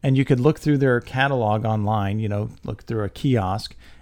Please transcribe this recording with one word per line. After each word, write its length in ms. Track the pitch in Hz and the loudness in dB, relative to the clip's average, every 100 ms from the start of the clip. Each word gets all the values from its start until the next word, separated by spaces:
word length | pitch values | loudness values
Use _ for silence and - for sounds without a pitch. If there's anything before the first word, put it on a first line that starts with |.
and 140 | 143 131 | 2 2
you 80 | |
could 160 | 135 127 | 4 4
look 180 | 131 156 | 4 2
through 200 | 151 143 | 0 2
their 220 | 135 120 | 4 2
catalog 640 | - 127 139 135 107 110 | -2 -2 0 0 0 0
online, 540 | 107 110 104 107 98 107 | 0 -2 0 -2 -2 -2
you 80 | 110 | -2
know, 220 | 101 110 - | -4 -6 -8
look 200 | - 107 | -10 -10
through 200 | - 113 | -6 -6
a 40 | 101 | -6
kiosk 640 | - 143 123 92 101 - - - - | -4 0 0 0 -4 -8 -18 -20 -20